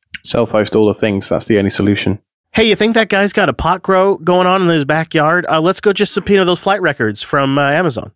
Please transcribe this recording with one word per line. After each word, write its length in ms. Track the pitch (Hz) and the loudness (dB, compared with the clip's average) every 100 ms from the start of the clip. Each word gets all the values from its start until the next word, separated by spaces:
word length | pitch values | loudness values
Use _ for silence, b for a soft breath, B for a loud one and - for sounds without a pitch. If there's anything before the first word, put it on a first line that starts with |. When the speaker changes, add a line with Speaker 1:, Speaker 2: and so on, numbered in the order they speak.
| _ - | _ -10
Speaker 1:
Self-host 520 | - 117 113 107 104 113 | -4 -2 0 0 0 2
all 120 | 107 | 2
the 60 | |
things. 360 | 98 110 98 - | 2 -2 -2 -2
That's 160 | 78 - | -4 0
the 120 | 107 | 0
only 120 | 98 | 0
solution. 500 | - 101 101 - 95 _ _ _ | 0 0 0 -2 -4 _ _ _
Speaker 2:
Hey, 160 | - 226 | 0 0
you 60 | 196 | 2
think 180 | 214 226 | 0 0
that 140 | 220 | 0
guy's 240 | 202 202 | 0 0
got 160 | 214 180 | 0 0
a 40 | |
pot 280 | 123 160 180 | 0 -2 -2
grow 320 | - 190 190 196 | 0 2 2 0
going 300 | 160 180 180 | 0 2 2
on 140 | 185 | 2
in 60 | 180 | 2
his 160 | 165 139 | 0 0
backyard? 600 | 156 160 160 151 175 165 | -2 0 0 2 0 0
Uh, 120 | 160 | 0
let's 180 | 165 190 | 0 0
go 120 | 208 | 0
just 200 | 196 208 | 0 -2
subpoena 320 | - - 196 180 | -2 0 2 2
those 180 | 175 | 0
flight 180 | - 196 | 0 0
records 400 | 175 139 110 104 | -2 -2 -4 -4
from, 360 | - 147 139 139 | -4 -2 0 0
uh, 40 | |
Amazon. 500 | 143 147 180 113 107 | 0 0 -2 -4 -10